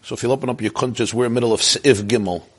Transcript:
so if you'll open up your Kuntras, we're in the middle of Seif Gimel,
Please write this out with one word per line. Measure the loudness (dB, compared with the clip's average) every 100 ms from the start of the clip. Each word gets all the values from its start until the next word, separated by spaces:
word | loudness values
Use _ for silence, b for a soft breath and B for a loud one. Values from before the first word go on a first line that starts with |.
so | -12 -6
if |
you'll | -2
open | -2 -2
up | -4
your | -4
Kuntras, | -2 -4 -2 -2
we're | 0 0
in |
the | 0
middle | 2
of | 2
Seif | 2 2 4 4
Gimel, | 2 0 0 -4 -8